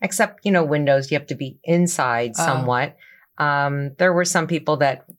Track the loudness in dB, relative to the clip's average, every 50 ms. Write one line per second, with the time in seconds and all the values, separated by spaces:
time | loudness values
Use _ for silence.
0 | -8 -6 0 0 -2 -2 -2 -6 _ 2 2 2 2 2 2 0 2 2 2 2
1 | 2 0 -4 -4 -4 -6 -10 -8 -8 -10 -12 _ _ 0 2 2 4 2 2 0
2 | 0 0 0 -2 -2 -4 -4 -4 -2 0 0 0 0 0 0 0 -2 -4 -6 _
3 | -20 -20 -20 _ _ _ _ -4 -2 0 0 0 0 -2 -2 -4 -6 -6 -2 _
4 | 0 2 2 2 0 0 0 -2 -2 0 -4 -4 0 -2 0 2 2 0 0 -2
5 | -10 _ -20